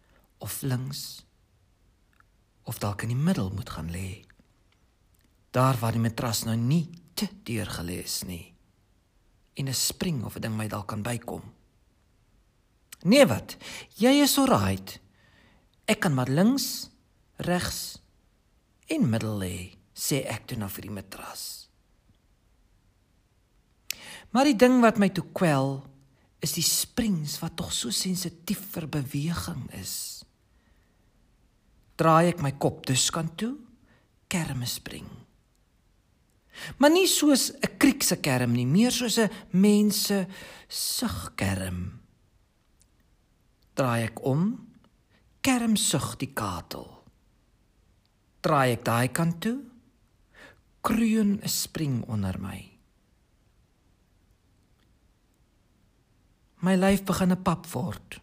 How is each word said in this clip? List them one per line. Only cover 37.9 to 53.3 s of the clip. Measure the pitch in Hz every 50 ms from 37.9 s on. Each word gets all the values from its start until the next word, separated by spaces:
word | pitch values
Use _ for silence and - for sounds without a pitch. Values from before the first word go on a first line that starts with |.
| - - -
se | - 180
kerm | - - 151 127 123 123 120 117
nie, | 123 123
meer | 127 151 202 240 254
soos | 247 - 254 220 190
'n | 233 214 190 - - - -
mens | - 185 202 208 208 208 208 208 196 - -
se | - 202 196 180 190 - - - - - - -
sugkerm. | - - - - - - - 254 - - - 87 - - - 101 95 95 95 92 92 90 90 90 92 - - - _ _ _ _ _ _ _ _ _ _ _ _ _ _ _ _ _ _ _ _ _ _ _ _ _ _ _ _ _ _ _ _ _ _
Draai | - 135 123 117 117 113
ek | 107 - - -
om, | 131 131 156 185 220 254 - - - - - _ _ _ _ _ _ _ _ _ _ _ _
kerm | - 269 254 240 233 226 214
sug | - - - - 131 - 104 -
die | - 131 123 -
katel. | - 107 95 90 85 - - - - - - - - _ - _ _ _ _ _ _ _ _ _ _ _ _ _ _ _ _ _ _ _ _ _ _ _ _ _ _
Draai | - 165 156 139 131 127
ek | 117 - -
daai | 120 113 117 127
kant | 127 - 170 170 170 170 -
toe, | - 220 247 285 - - - - _ _ _ _ _ _ _ _ _ _ _ - - - - _ _ _ _ _
kreun | - - 220 226 226 220 220 220 208 202 196 -
'n | -
spring | - - - - - - 160 160 139 127 113 -
onder | - 110 104 95 92 92 -
my. | 95 95 95 95 - - - _ _ _ _ _ _ _ _ _ _ _